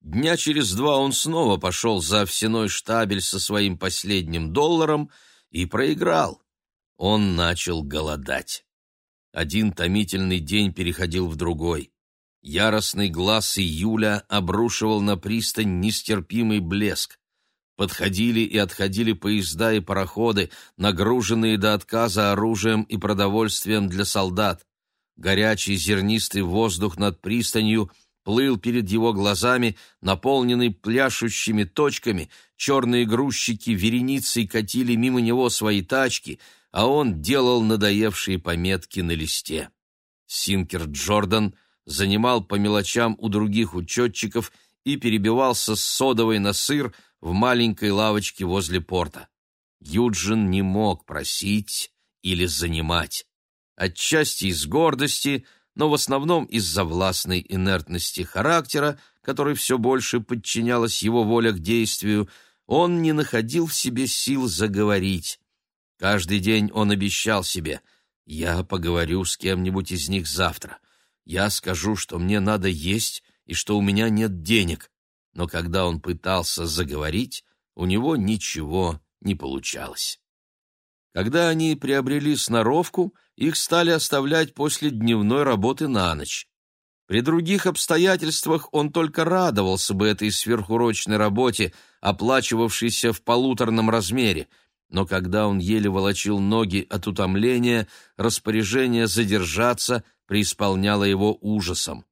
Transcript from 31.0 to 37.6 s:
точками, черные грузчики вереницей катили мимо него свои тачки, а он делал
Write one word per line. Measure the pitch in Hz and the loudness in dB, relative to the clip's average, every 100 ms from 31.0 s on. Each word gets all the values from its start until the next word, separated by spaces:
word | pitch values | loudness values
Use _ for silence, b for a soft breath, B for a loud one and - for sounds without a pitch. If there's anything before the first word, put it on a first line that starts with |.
| 135 - 117 - - 107 | 2 0 -4 -2 0 0
точками, | 98 - 147 - - 95 78 b b _ | 0 0 0 0 -4 -4 -6 b b _
черные | - 139 120 120 117 | 0 2 4 2 2
грузчики | 117 139 117 - 110 - | 2 0 -2 -2 -4 -2
вереницей | 104 104 120 127 135 - - 107 | 0 2 2 0 -2 -2 -2 -2
катили | 113 104 120 123 | -2 -2 -2 0
мимо | 117 123 127 | 2 2 2
него | 113 120 123 | 2 2 2
свои | - 110 104 | 0 0 0
тачки, | 87 131 131 - - 62 b b b | 0 0 0 -2 -8 -16 b b b
а | - 113 | 0 2
он | 143 135 85 | 2 2 -2
делал | 76 139 127 123 | 0 2 4 4